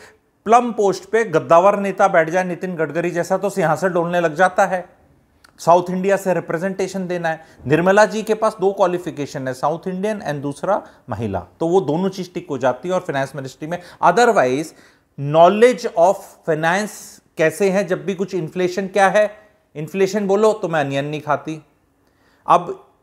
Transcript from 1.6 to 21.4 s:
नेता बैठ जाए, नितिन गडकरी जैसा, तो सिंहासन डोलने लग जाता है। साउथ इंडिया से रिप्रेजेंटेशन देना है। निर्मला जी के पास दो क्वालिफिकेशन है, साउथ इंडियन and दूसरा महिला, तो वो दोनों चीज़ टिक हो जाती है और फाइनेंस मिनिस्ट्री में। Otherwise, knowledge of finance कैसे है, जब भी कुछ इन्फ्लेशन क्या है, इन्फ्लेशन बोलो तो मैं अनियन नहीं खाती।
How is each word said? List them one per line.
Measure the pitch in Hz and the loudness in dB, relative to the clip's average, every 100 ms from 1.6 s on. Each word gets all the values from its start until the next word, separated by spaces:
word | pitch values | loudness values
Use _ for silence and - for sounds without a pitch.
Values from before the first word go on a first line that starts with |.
| 190 202 | 6 2
नेता | 196 190 196 | -4 0 2
बैठ | 180 160 | 4 2
जाए, | 180 | -2
नितिन | 185 170 185 170 | -2 -6 -8 -4
गडकरी | 151 151 170 | -4 -2 -4
जैसा, | 170 170 185 | -4 -2 -2
तो | 190 | -2
सिंहासन | 190 160 151 185 | -2 0 0 0
डोलने | 170 170 175 | 0 0 0
लग | 165 147 | 0 2
जाता | 185 208 190 | 0 2 0
है। | 185 - _ _ _ _ _ _ _ | -2 -8 _ _ _ _ _ _ _
साउथ | 165 175 180 | 4 4 2
इंडिया | 185 196 190 | -4 0 0
से | - | 0
रिप्रेजेंटेशन | 165 - 160 190 190 185 196 180 | -4 -4 -6 -4 -4 -6 -6 -6
देना | 175 165 | -4 -4
है। | 160 - - 123 | -6 -12 -14 0
निर्मला | 156 185 202 214 | 2 4 6 4
जी | 214 | 2
के | 214 | -4
पास | 214 220 - | -2 -2 0
दो | 190 | -2
क्वालिफिकेशन | 202 180 175 165 139 139 147 131 | 0 0 0 -6 -8 -8 -8 -8
है, | |
साउथ | 127 147 160 185 | -4 -4 -4 -8
इंडियन | 185 208 208 | -6 -6 -6
and | - 147 | -6 -6
दूसरा | 143 139 175 208 - _ - | -6 -6 -2 -4 -4 _ -10
महिला, | 107 110 92 87 _ | -6 -6 -6 -10 _
तो | 165 | 0
वो | 190 | 0
दोनों | 147 156 190 | 0 -2 -4
चीज़ | 185 180 | -6 -10
टिक | 170 160 | -12 -8
हो | 135 | -2
जाती | 127 123 175 | -2 -2 -4
है | 185 | -4
और | |
फाइनेंस | 180 139 135 147 | -4 -6 -6 -8
मिनिस्ट्री | 131 - 156 | -14 -12 -10
में। | 175 - - | -10 -12 0
Otherwise, | 160 156 - 196 127 135 160 - _ _ _ - | 2 4 4 4 2 0 -6 -14 _ _ _ -10
knowledge | 143 156 175 208 247 247 233 165 | 0 6 6 8 4 4 -4 2
of | 175 196 - - - | 2 2 -8 -10 -4
finance | 156 165 190 214 - - - _ - | -2 0 -2 -4 -10 -20 -20 _ -2
कैसे | 160 156 196 | 0 2 0
है, | 190 185 | 0 0
जब | 170 156 | -4 -4
भी | 185 | -4
कुछ | 196 185 | -4 -4
इन्फ्लेशन | 156 180 180 202 190 | -6 -4 -2 -2 -4
क्या | 202 190 | 2 4
है, | 214 208 - _ _ _ 147 | 4 0 -4 _ _ _ -12
इन्फ्लेशन | 156 190 190 202 196 | -8 -2 0 0 0
बोलो | 202 220 | 2 2
तो | 214 175 | 0 -2
मैं | 160 | -2
अनियन | 139 139 147 | 0 -2 -4
नहीं | 151 | -6
खाती। | 147 135 | -4 -4